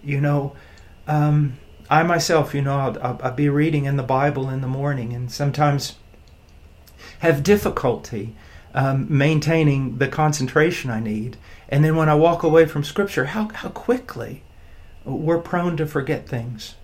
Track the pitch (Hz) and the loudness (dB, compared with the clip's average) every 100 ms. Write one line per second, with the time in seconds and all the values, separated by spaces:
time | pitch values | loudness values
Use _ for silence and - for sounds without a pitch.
0 | 143 139 147 143 139 - - - - - | -4 -2 0 0 -2 -10 -20 -20 -20 -16
1 | - 151 147 147 143 123 - - - 151 | -2 2 4 4 2 -4 -16 -20 2 2
2 | 170 170 - 165 139 143 139 139 135 107 | 4 0 2 2 2 -2 -2 0 -2 -4
3 | 127 113 131 123 147 143 156 147 139 139 | -6 -4 -6 0 0 2 2 0 0 -2
4 | 123 131 143 127 135 131 127 135 143 135 | 0 0 2 0 -4 -4 -4 -4 -2 -4
5 | 117 120 123 - 143 139 147 143 - - | -6 -6 -8 -4 -2 2 2 2 -4 -12
6 | - - - - - - - - - - | -20 -20 -20 -20 -20 -20 -20 -20 -20 -20
7 | - - 165 143 143 202 196 - 131 110 | -20 -2 0 2 4 2 2 0 0 -2
8 | - 110 113 - - - - 131 135 135 | -6 -10 -10 -14 -20 -20 -6 -2 0 0
9 | - 143 139 156 156 165 151 139 131 127 | 0 2 4 2 2 4 4 2 -2 -2
10 | 131 - 151 147 131 - - - 127 110 | -2 2 0 0 0 2 2 0 -4 -4
11 | 110 107 113 - - - - 139 156 160 | -4 -4 -6 -12 -20 -20 -2 2 4 4
12 | 156 151 165 165 165 160 160 147 143 - | 4 6 4 4 4 6 6 2 -4 -2
13 | 196 - 131 - 107 - - - - 254 | -2 -2 -2 -2 -6 -6 -12 -8 -2 -2
14 | - - 117 - - - - - - - | -2 -12 -12 -12 -18 -20 -20 -20 -20 -16
15 | - 135 156 170 170 180 175 160 151 147 | -8 -4 0 0 0 -2 -2 -2 -2 -4
16 | 131 139 - 123 117 113 - - | -4 -6 -4 -8 -8 -12 -14 -18